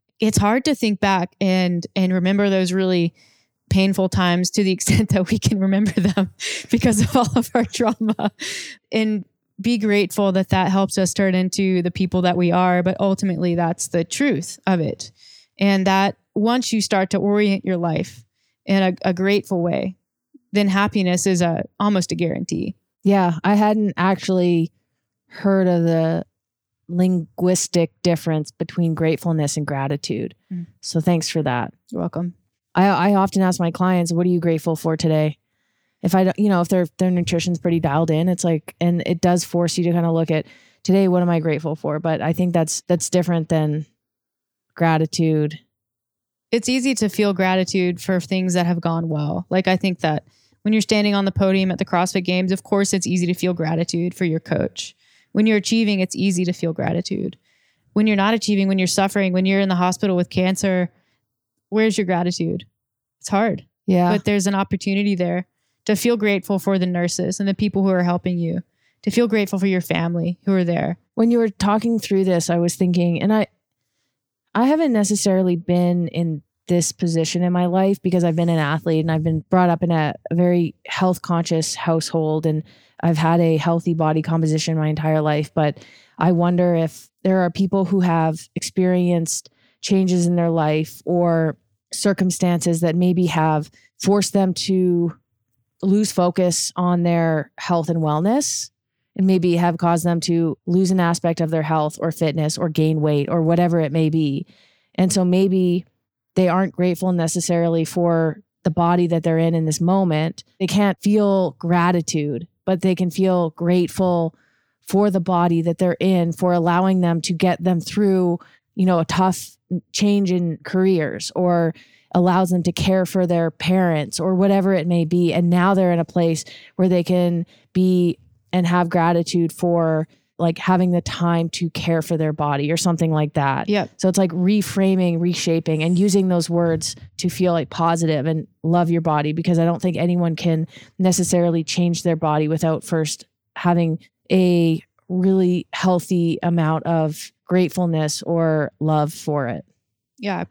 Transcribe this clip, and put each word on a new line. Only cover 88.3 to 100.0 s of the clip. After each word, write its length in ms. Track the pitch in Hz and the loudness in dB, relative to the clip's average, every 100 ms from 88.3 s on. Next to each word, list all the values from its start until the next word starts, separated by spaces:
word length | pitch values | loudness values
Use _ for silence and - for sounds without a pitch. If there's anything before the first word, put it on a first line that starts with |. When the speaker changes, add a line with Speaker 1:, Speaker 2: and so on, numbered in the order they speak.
| 160 - | -2 -8
Speaker 2:
experienced 960 | - - - 185 180 175 175 165 - - _ _ _ | -10 -8 -2 0 2 2 0 -2 -6 -10 _ _ _
changes 460 | - 190 185 180 170 | -2 2 2 2 2
in 100 | 175 | 2
their 140 | 170 | 0
life 520 | 165 151 156 160 - | 0 0 0 -2 -8
or 520 | - 175 175 165 160 - _ _ _ | -4 0 2 2 0 -4 _ _ _
circumstances 880 | - 202 190 185 - 180 175 175 165 | -4 -2 0 0 0 0 0 0 0
that 160 | 170 165 | 0 2
maybe 300 | 180 180 175 | 2 2 0
have 440 | 160 156 156 151 _ _ - | 2 0 0 -2 _ _ -6
forced 340 | - 202 196 | 0 0 2
them 220 | 202 190 | 0 0
to 640 | 180 - 190 180 175 170 - _ _ _ _ _ - | 0 -2 0 2 2 0 -4 _ _ _ _ _ -6
lose 300 | 196 202 214 | 0 2 0
focus 600 | - 180 175 180 165 - - | 0 0 2 0 0 -4 -2
on 260 | 180 175 | 0 2
their 480 | 175 170 165 156 147 - | 2 2 2 0 -4 -10
health 300 | - 175 160 | -2 -2 0
and 120 | 165 | -2
wellness, 680 | 156 151 185 254 285 - - _ _ _ _ - | 0 0 0 0 -2 -6 -10 _ _ _ _ -2
and 100 | 190 | 2
maybe 300 | 185 180 170 | 2 2 2
have 220 | 175 170 | 0 0
caused 260 | 170 170 | 0 0